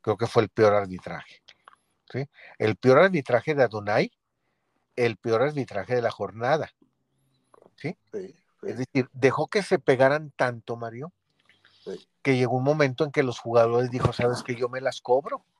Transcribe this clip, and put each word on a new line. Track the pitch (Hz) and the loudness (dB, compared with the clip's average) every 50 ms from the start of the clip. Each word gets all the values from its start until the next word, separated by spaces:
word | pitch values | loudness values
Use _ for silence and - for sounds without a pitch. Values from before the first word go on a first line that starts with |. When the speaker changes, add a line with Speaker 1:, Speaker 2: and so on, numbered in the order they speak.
Speaker 1:
Creo | - 113 107 | -2 -2 -2
que | - 117 | -2 -4
fue | 113 - 117 110 | 0 0 0 0
el | 98 | 0
peor | _ - 110 104 101 | _ 4 4 4 4
arbitraje, | 104 98 92 92 87 - 87 85 76 - - - _ _ - _ _ _ - _ _ _ _ _ _ _ _ | 2 0 -4 -10 -12 -12 -14 -14 -14 -14 -18 -20 _ _ -20 _ _ _ -20 _ _ _ _ _ _ _ _
¿sí? | - 123 143 _ _ _ - - - | -10 -10 -10 _ _ _ -20 -20 -6
El | _ 110 110 101 | _ 0 0 0
peor | - - 127 131 143 | 4 6 6 8 8
arbitraje | 180 196 185 156 127 - 120 113 - - 156 | 8 6 4 -2 0 0 0 0 0 0 2
de | 143 127 | 2 2
Adonai, | 110 - 104 101 104 104 123 180 247 _ _ _ _ _ _ _ _ _ _ _ _ _ _ _ _ _ | 0 0 -6 -4 0 0 0 0 -2 _ _ _ _ _ _ _ _ _ _ _ _ _ _ _ _ _
el | - 123 120 110 | -2 -2 -2 -2
peor | - _ 117 113 110 127 | -4 _ -2 0 0 0
arbitraje | 147 151 143 123 - 104 101 92 92 123 | 0 -2 -6 -8 -6 -8 -10 -6 -4 -4
de | 123 | -2
la | 117 110 | -2 -2
jornada, | - - - 92 95 113 117 127 151 156 110 - _ _ _ _ _ _ _ _ _ _ _ _ _ _ _ _ - _ _ _ _ | -4 -4 -10 -10 -8 -6 -2 -2 -2 -2 -2 -10 _ _ _ _ _ _ _ _ _ _ _ _ _ _ _ _ -20 _ _ _ _
¿sí? | _ - 151 202 _ _ _ | _ -12 -12 -12 _ _ _
Speaker 2:
Sí, | - 104 92 | -14 -14 -14
sí. | - - _ _ _ _ _ - | -14 -20 _ _ _ _ _ -12
Speaker 1:
Es | 98 107 | -12 -8
decir, | 113 131 _ _ 135 127 - _ | -8 -10 _ _ -2 -2 -2 _
dejó | 127 127 131 120 147 156 | 0 0 2 2 0 -6
que | - - 214 | -2 -4 -4
se | 185 - 190 | -2 -2 -4
pegaran | 156 _ - 135 120 135 135 143 156 160 143 _ | -2 _ 0 4 4 4 4 2 0 -6 -12 _
tanto, | - 135 123 120 117 _ - 120 | -4 -4 -4 -4 -8 _ -12 -10
Mario, | 117 117 117 113 120 139 185 _ _ _ _ _ _ _ _ _ _ _ _ _ _ _ | -10 -10 -12 -12 -12 -16 -16 _ _ _ _ _ _ _ _ _ _ _ _ _ _ _
Speaker 2:
Sí. | 98 95 - _ _ _ _ _ | -16 -16 -16 _ _ _ _ _
Speaker 1:
que | 135 131 | 0 2
llegó | 127 127 120 127 | 2 2 0 0
un | 127 127 | 0 0
momento | 139 151 156 147 135 127 - 160 | 0 2 2 2 0 0 -2 -4
en | 143 | -2
que | - 151 | 0 -2
los | 135 127 113 - | -2 -2 -4 -6
jugadores | - 120 - 120 113 117 117 120 127 123 | -8 2 4 4 4 4 2 0 0 0
dijo, | 123 123 120 123 - | -4 -2 -2 -2 0
"¿Sabes | - 120 123 123 123 - | 0 0 0 0 -2 -6
qué? | - 123 | -8 -6
Yo | 117 123 120 | -4 -4 -6
me | 127 131 | -6 -4
las | 131 127 - - | -4 -4 -6 -6
cobro". | _ - 123 135 160 220 277 - _ _ _ | _ 0 0 0 0 -4 -10 -10 _ _ _